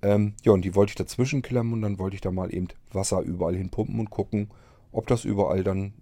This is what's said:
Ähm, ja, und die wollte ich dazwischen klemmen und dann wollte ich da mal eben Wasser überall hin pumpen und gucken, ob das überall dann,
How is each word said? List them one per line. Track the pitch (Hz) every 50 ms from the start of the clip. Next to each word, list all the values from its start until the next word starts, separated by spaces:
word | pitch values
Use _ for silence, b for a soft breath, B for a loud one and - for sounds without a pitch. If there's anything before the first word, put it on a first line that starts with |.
Ähm, | - 101 101 104 104 104 104 - -
ja, | -
und | 107 95 90
die | 95 87
wollte | 101 101 101
ich | -
dazwischen | - 92 - - - 123 135 147 139
klemmen | 123 - 123 123 117 117 113
und | 113
dann | 107 104 101 92
wollte | 95 95 95
ich | 95
da | - 98
mal | 92 92 92 87 82
eben | 90 90 90 - - - -
Wasser | - 98 98 - - 92
überall | 85 - 85 87 90 82 90
hin | 92 95 92
pumpen | - - 107 - 98 113
und | 110 101
gucken, | - - - - - 107 104 104 b b b b b b b b
ob | - - - -
das | 127 117 -
überall | 98 104 98 101 76 - 95 92
dann, | 98 95 95 95 101 101 -